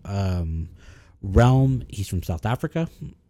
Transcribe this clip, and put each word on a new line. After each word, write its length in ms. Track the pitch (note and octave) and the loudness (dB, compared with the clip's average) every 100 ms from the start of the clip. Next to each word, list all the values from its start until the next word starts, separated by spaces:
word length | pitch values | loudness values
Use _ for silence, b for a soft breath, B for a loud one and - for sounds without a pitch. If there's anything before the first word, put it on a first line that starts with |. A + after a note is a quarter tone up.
| E2+ | -6
um, 640 | G2 G2 F2+ E2 D#2+ E2 - b b b b | -2 0 0 -2 -4 -6 -12 b b b b
realm. 640 | G2+ F#2+ A#2+ C3 C3+ C3 - | 0 4 6 6 4 0 -4
He's 180 | G2+ G2 | -8 -4
from 140 | F#2 | -4
South 240 | - E2+ G#2+ | -4 -4 -2
Africa. 420 | B2 D#3+ D#3+ E3 - D#3 - _ | -2 -4 -4 -6 -6 -16 -16 _